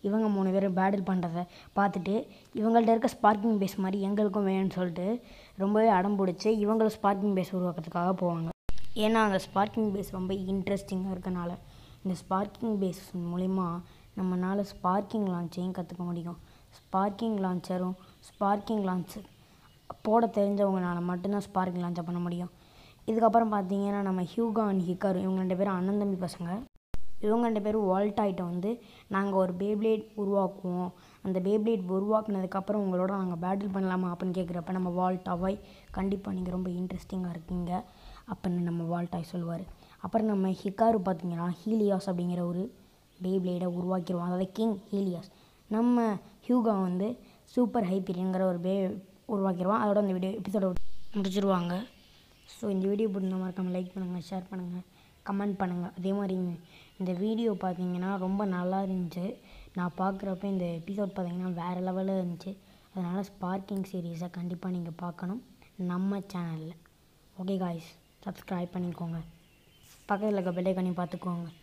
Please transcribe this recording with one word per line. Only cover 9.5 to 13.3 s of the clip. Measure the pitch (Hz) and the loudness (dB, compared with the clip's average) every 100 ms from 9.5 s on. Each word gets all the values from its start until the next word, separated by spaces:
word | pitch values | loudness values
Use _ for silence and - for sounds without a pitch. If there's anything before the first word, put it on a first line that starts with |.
| - 208 - 214 | 0 0 2 0
பேஸ் | 196 190 | 0 -4
ரொம்ப | 190 185 | -4 -4
இன்ட்ரெஸ்டிங்காக | 196 185 196 185 196 196 190 190 185 | -2 -2 -2 0 -2 -2 -4 -2 -4
இருக்கனால | 185 180 175 180 - - - - | -4 -4 -4 -6 -12 -20 -20 -8
இந்த | 190 175 | -4 -4
ஸ்பார்க்கிங் | - 190 208 - 226 208 | 0 0 0 -4 -2 0
பேஸ் | 190 175 - 180 170 | 0 -2 -8 -6 -4